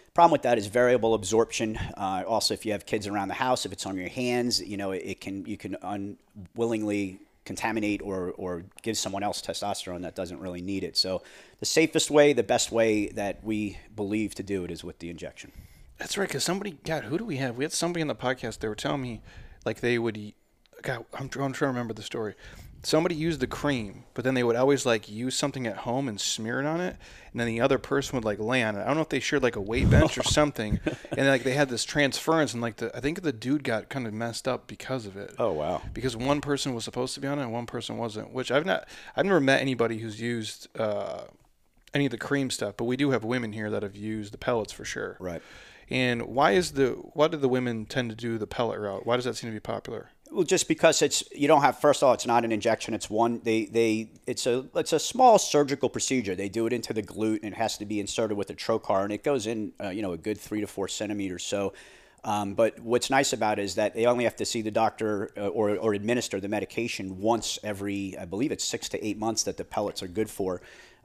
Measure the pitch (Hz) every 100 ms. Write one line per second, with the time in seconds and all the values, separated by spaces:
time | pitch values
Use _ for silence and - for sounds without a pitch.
0 | _ - 170 147 123 117 101 120 123 127
1 | 113 110 95 110 113 - 110 107 - -
2 | 98 92 90 113 - 104 110 101 - 110
3 | 98 104 95 101 127 127 98 95 95 95
4 | 90 131 123 123 120 117 - 101 98 95
5 | 98 95 98 98 110 98 101 95 92 104
6 | 101 - _ 107 90 - 117 113 107 104
7 | 95 95 - _ - 92 113 113 104 101
8 | 101 95 90 - 92 85 98 - 113 104
9 | 101 98 101 - - 85 104 98 92 87
10 | 85 - 90 78 92 90 92 98 92 -
11 | 92 90 - - - - - 160 160 160
12 | - 151 147 123 104 120 - 113 113 107
13 | 101 110 101 - 107 107 104 90 - 107
14 | 101 110 104 - 98 98 87 85 87 -
15 | 85 80 82 - - - - - - -
16 | - 202 190 135 160 190 202 143 - 156
17 | 107 165 226 135 131 117 156 - 170 175
18 | 151 113 123 131 117 - 110 104 143 147
19 | 123 110 - - - - - 113 120 120
20 | 113 107 104 - _ _ _ - - 120
21 | - - 135 131 139 127 143 123 117 104
22 | - 120 107 - - - - - - 156
23 | 180 156 165 147 120 - 147 127 104 -
24 | - - 123 131 120 117 135 135 127 110
25 | - 107 127 - 143 135 120 98 - 127
26 | 135 101 - - 110 127 147 170 180 -
27 | - - - 120 117 113 135 131 - 139
28 | 131 127 110 101 107 127 110 101 101 156
29 | 151 131 - 143 123 107 98 123 135 123
30 | - 123 - 156 147 135 107 - 156 131
31 | - - 139 131 127 139 135 117 - 151
32 | 135 - - 160 135 117 117 - 113 120
33 | 135 175 165 117 123 147 131 107 - 139
34 | 113 107 117 113 131 123 - 107 - 131
35 | 104 98 98 - 113 78 78 87 - -
36 | 127 113 131 147 139 139 143 117 110 123
37 | 127 139 139 143 123 117 117 120 - 113
38 | 117 107 107 127 123 135 180 - - -
39 | - - 185 175 135 131 135 120 117 113
40 | 113 107 117 117 107 - - - 107 101
41 | 87 - - _ _ _ _ _ - 143
42 | 139 117 - 143 127 - 104 101 120 127
43 | 143 123 110 127 113 107 107 104 101 101
44 | 107 110 104 107 - 117 101 - 85 -
45 | 98 92 90 82 - - - - - 127
46 | 127 117 - 127 160 196 156 139 127 -
47 | - - 156 160 135 127 123 113 107 131
48 | 120 110 117 113 101 - 113 95 101 98
49 | 113 123 127 110 117 107 - 107 - 113
50 | - _ - 208 160 185 - 156 165 143
51 | 143 - - - 143 151 139 - 147 135
52 | 139 110 117 117 117 107 113 110 - 110
53 | - 107 117 117 117 113 101 113 113 110
54 | 110 - - 120 131 123 139 175 151 160
55 | - 233 254 208 - 147 139 139 123 113
56 | - 131 98 90 98 113 113 120 - 110
57 | 95 98 110 110 110 101 110 - 104 104
58 | 101 - 110 101 98 80 - 113 - 98
59 | 101 104 151 139 107 113 104 - 98 98
60 | 98 82 107 104 - 107 104 - 92 -
61 | 107 101 98 87 - 101 98 - - -
62 | - _ 110 104 101 101 110 - 117 120
63 | - 135 139 117 107 104 101 101 104 113
64 | 120 120 117 - 107 117 107 110 110 -
65 | 110 101 - - 101 113 104 101 113 101
66 | 107 123 - 98 98 104 95 - 117 -
67 | 95 92 107 117 - - 104 98 101 98
68 | 98 71 90 98 143 - - - - -
69 | 107 104 110 110 - - 87 110 104 -
70 | 92 92 110 - 92 90 - - - _